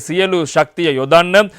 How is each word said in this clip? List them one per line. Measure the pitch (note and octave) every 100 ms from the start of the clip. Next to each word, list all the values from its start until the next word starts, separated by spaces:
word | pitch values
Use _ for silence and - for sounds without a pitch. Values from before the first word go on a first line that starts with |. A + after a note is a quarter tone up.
| -
சியலு | F3 F#3+ F3+
சக்திய | D3+ D#3+ D3 - E3
யொதன்ன | C3 C3 E3 F3 F#3+ G#3